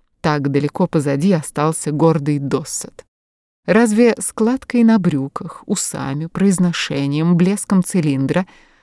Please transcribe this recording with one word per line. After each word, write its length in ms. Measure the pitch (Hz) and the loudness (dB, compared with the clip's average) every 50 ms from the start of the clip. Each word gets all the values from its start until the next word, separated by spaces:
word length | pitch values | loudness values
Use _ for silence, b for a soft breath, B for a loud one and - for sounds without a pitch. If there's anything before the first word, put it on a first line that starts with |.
| _ _ _ _ | _ _ _ _
Так 300 | - 160 151 147 135 143 | -2 -2 0 0 0 0
далеко 360 | 139 143 143 143 - - 180 | 0 0 0 -2 0 -2 -2
позади 460 | - - 160 139 143 139 139 160 202 190 | 0 0 0 0 0 0 0 2 2 2
остался 580 | 156 143 - - 151 147 160 160 - - 156 | 0 0 -4 -4 -2 -2 0 -2 -2 -4 -4
гордый 480 | 151 147 165 165 160 160 139 147 147 143 | 0 2 2 2 2 2 0 -2 -2 -2
Доссет. 640 | 139 135 - 139 151 - - - - - - - - _ _ _ _ _ _ _ _ _ _ _ _ | -2 -2 -2 -4 -4 -6 -10 -10 -10 -12 -16 -20 -20 _ _ _ _ _ _ _ _ _ _ _ _
Разве 500 | - 185 220 240 226 208 214 240 233 202 - | 0 2 2 2 4 4 4 4 4 2 0
складкой 640 | - - - - 220 220 254 262 - - - 240 233 | -4 -8 -4 -2 -2 0 -2 -2 -4 -2 0 2 4
на 140 | 226 226 220 | 4 4 4
брюках, 640 | 175 180 151 135 135 139 - - 190 170 - - - | 2 0 0 -2 -4 -6 -8 -10 -12 -12 -14 -14 -8
усами, 600 | - 208 - - - - - 131 135 135 147 160 | -6 -6 -4 -4 -6 -8 -8 -8 -8 -6 -8 -8
произношением, 1120 | 165 - - 185 202 185 165 180 175 165 - - - - 139 139 139 143 151 160 170 180 | -8 -2 0 2 2 4 4 2 2 0 -2 -4 -4 -4 -2 -2 -2 0 0 2 2 4
блеском 460 | 165 180 180 208 202 - - 202 185 175 | 4 4 2 0 -2 -2 0 0 0 0
цилиндра 640 | - - 185 156 151 135 135 135 131 - 175 185 b b b b b b b | 0 0 0 0 0 0 0 -2 -2 -2 -2 -4 b b b b b b b